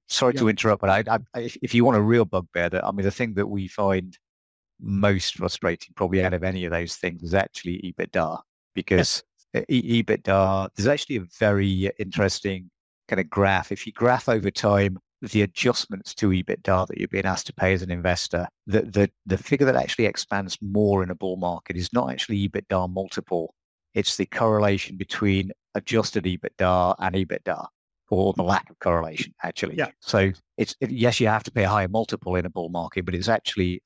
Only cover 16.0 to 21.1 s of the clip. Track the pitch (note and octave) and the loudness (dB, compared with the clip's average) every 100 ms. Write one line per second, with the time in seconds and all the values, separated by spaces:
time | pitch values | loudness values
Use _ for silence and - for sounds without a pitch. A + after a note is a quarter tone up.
16 | - - G2+ F#2 - - - F#2 F#2+ - | -12 -2 0 2 -2 -4 0 0 0 -6
17 | - F#2+ F#2+ F2+ - - F#2+ F#2 F2+ F2 | -6 -2 -2 -4 -6 -2 0 2 -2 -2
18 | F2+ F2 - F2 F2 _ - G#2+ - G2+ | 0 0 -2 -4 -4 _ -2 0 2 2
19 | G2+ _ F#2+ F#2+ - C#3 C3+ B2+ - - | 2 _ -4 -4 0 2 4 2 0 0
20 | G#2 - - G2+ F#2+ - G2+ G#2 G#2 G2 | 0 -2 -6 -6 -6 -8 -2 2 4 2
21 | F#2 | 0